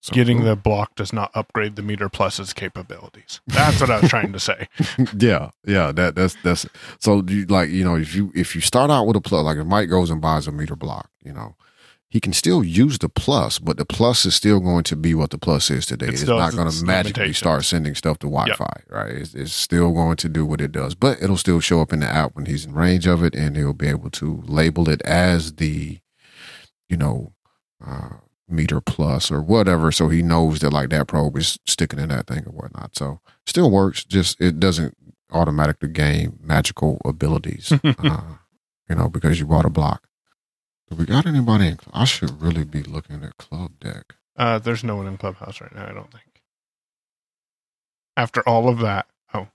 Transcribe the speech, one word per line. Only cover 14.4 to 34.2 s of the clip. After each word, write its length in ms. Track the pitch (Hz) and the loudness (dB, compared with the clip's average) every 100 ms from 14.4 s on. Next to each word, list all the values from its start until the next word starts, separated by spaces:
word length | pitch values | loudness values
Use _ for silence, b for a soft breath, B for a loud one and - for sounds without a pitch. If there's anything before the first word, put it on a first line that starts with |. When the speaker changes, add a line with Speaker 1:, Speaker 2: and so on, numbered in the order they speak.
| 104 104 | 4 4
Speaker 1:
going 260 | 90 87 | 4 2
to 120 | 80 78 | 2 0
be 180 | 82 | 0
what 160 | 80 73 | 2 0
the 80 | 78 | -4
Plus 320 | - 73 - | 0 0 0
is 140 | 67 | -2
today. 220 | - 58 62 | -4 -6 -6
Speaker 2:
It 60 | |
Speaker 1:
It's 80 | 64 | -4
Speaker 2:
still 160 | 73 - | 0 2
Speaker 1:
not 80 | 85 | 0
Speaker 2:
has 80 | |
Speaker 1:
gonna 140 | 76 82 | 0 -2
Speaker 2:
its 120 | 78 | -2
Speaker 1:
magically 380 | 87 92 87 - | 0 0 0 -2
Speaker 2:
limitations. 120 | 98 73 | -2 -2
Speaker 1:
start 260 | 85 73 67 | 0 0 0
sending 280 | 85 76 | -2 -2
stuff 240 | 71 80 76 | -2 -2 -2
to 60 | 73 | -2
Speaker 2:
Yep. 60 | 73 - - | -2 -2 -2
Speaker 1:
Wi-Fi, 260 | - - _ | -4 -8 _
right? 220 | - 52 | -10 -8
It's, 200 | 60 80 | -8 -10
it's 180 | 65 69 | -10 -8
still 400 | - - 85 87 | -6 0 2 4
going 240 | 82 82 82 | 2 2 0
to 120 | 82 | -2
do 160 | 78 78 | -2 -2
what 160 | 76 | -2
it 100 | 71 | -4
does, 220 | 76 67 | -4 -6
but 280 | - 135 127 | 0 0 2
it'll 140 | 95 95 | 0 0
still 240 | - 85 | 2 2
show 220 | - 85 | 4 2
up 100 | 78 | 2
in 80 | 80 | 0
the 60 | 73 | 0
app 260 | 73 76 | 2 0
when 120 | - 71 | -2 -6
he's 180 | 73 | -6
in 80 | 78 | -4
range 340 | 71 87 90 85 | 0 2 4 4
of 160 | 87 | 4
it, 120 | 85 | 2
and 200 | 65 76 | 0 -2
he'll 200 | 73 71 | 0 -2
be 140 | 67 73 | -2 -2
able 220 | 71 - | -2 -6
to 300 | - 76 78 80 | -6 -6 -6 -4
label 420 | 73 80 80 80 | 2 2 2 2
it 140 | 76 | 0
as 540 | - 80 90 87 78 78 | 0 2 4 2 0 -4
the, 420 | 78 78 78 87 _ B B B B B B _ _ | -4 -2 -6 -12 _ B B B B B B _ _
you 80 | 87 | -2
know, 360 | 71 60 - _ _ _ _ _ - | 0 -2 -8 _ _ _ _ _ -14
uh, 280 | 67 62 - _ _ _ | -12 -12 -16 _ _ _
Meter 320 | 82 78 76 | -2 0 0
Plus 500 | - - 78 67 - | -2 -2 0 0 0
or 100 | 73 | -2
whatever, 520 | 78 110 95 85 80 | 4 4 6 4 4
so 160 | - 80 | 4 4
he 140 | 82 | 4
knows 360 | 85 82 80 78 | 4 4 4 2
that, 140 | 76 | 0
like, 180 | 73 65 | 0 0
that 160 | 76 69 | -2 0
probe 300 | 78 73 67 | 0 0 -2
is 240 | - - | -4 -4
sticking 360 | - - 78 71 | -6 -2 -2 -4
in 80 | 78 | -4
that 180 | 69 - | -4 -4
thing 160 | 76 | -8
or 60 | - | -10
whatnot. 460 | 78 - - - - | -14 -16 -14 -14 -8
So 240 | 71 71 b b - | -8 -10 b b -4
still 240 | 170 165 | 4 6
works, 320 | 98 98 - | 6 4 0
just 380 | - 98 | -2 0